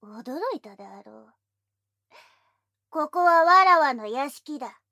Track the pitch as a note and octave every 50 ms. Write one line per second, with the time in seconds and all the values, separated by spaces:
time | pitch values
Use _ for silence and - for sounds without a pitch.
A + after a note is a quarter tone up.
0 | _ G#3 G#3 A3 A#3 B3 B3+ D#4 G4 B4+ A#4+ E4 _ G#3+ G3+ G3 G3 G3 G3 G3
1 | G3+ G#3+ G#3+ A3 A3 A3 A3+ _ _ _ _ _ _ _ _ _ _ _ _ _
2 | _ _ _ - _ _ _ _ _ _ _ _ _ _ _ _ _ _ - D#4+
3 | D4+ D4+ - F4+ F4 F4 E4+ E4 E4 E4+ F4+ F#4+ F#4+ F#4 F4+ E4 D#4 C#4+ B3+ A#3+
4 | G#3+ G#3+ A3 B3 C#4 C#4+ - - _ - D4+ D4 B3+ A3 - _ _ _